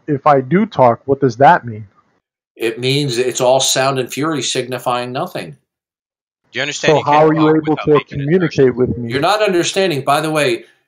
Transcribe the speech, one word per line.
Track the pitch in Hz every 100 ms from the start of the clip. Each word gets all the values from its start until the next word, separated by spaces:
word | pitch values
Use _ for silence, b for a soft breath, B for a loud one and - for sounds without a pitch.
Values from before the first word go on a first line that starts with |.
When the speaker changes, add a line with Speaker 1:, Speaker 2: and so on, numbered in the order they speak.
| -
Speaker 1:
if | 139 151
I | 143
do | 127 175 214
talk, | - 127 113 -
what | 139
does | 131 113
that | 143 170 120
mean? | 107 101 _ _ _ _ _ _ -
Speaker 2:
It | 113 113
means | 127 139 143 117
it's | 127 -
all | 127 131
sound | - 139 135 131
and | 123
fury | - 156 151
signifying | - 131 123 123 131 123 123
nothing. | 127 180 123 87 - _ _ _ _ _ _ _ _ _
Speaker 3:
Do | 117
you |
understand | 143 143 - 143
Speaker 1:
So |
Speaker 3:
you |
can't | 131
Speaker 1:
how | 147 156
are |
you | 156 156
Speaker 3:
talk | 156
Speaker 1:
able | 151 147
Speaker 3:
without | 151
Speaker 1:
to | 147
Speaker 3:
making | - 143
an |
Speaker 1:
communicate | 143 185 165 - 131 120
with | 123 -
me? | 117
Speaker 2:
You're | 131
not | 165 214
understanding. | 214 175 165 196 190 143
By | 135 147
the | 156
way, | 156 135 113 b b